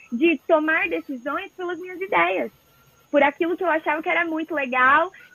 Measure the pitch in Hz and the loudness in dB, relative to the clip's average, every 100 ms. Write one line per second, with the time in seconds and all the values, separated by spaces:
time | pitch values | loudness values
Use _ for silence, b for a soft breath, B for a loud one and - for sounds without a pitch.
0 | B 240 330 294 - 311 311 330 392 330 | B 0 2 2 2 2 4 0 0 -4
1 | - 254 269 320 392 - 349 330 370 349 | -6 -10 -8 -8 -8 -8 -8 -8 -10 -10
2 | 392 370 339 370 233 - _ _ _ _ | -2 0 0 -2 -6 -10 _ _ _ _
3 | _ 294 285 - 339 349 359 311 330 302 | _ 2 2 2 -2 -2 0 0 0 -2
4 | 359 330 339 320 330 302 262 254 254 294 | -2 -2 -2 -4 -4 -6 -2 2 4 4
5 | 359 B B | 2 B B